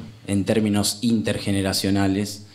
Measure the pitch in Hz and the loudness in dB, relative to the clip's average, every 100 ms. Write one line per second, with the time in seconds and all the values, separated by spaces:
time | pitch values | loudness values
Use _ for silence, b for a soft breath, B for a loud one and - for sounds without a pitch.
0 | - - - 98 95 110 107 104 98 - | -8 -12 -2 0 2 2 2 2 0 -2
1 | 120 113 - - - 98 95 92 95 98 | 0 0 0 -2 -2 0 0 0 0 2
2 | 98 98 101 - B | 2 0 -2 -8 B